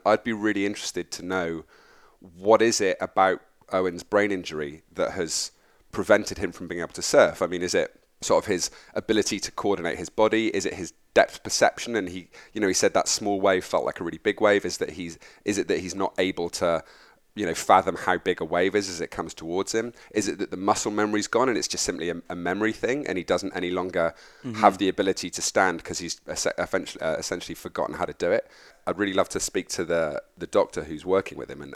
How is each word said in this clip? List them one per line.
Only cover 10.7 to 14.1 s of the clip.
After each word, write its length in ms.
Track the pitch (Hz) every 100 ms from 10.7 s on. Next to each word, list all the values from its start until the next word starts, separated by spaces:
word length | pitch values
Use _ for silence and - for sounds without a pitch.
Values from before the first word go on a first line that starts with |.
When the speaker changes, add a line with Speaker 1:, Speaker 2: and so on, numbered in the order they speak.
Speaker 1:
his 200 | 87 85 - _
depth 300 | - - -
perception? 520 | - - 117 - - 113
And 140 | 92
he, 200 | 90 85 - -
you 80 | 107
know, 60 | 101
he 60 |
said 220 | 92 101 95
that 120 | -
small 320 | - 104 101
wave 260 | 98 92 -
felt 200 | 90 62
like 140 | -
a 40 |
really 140 | 85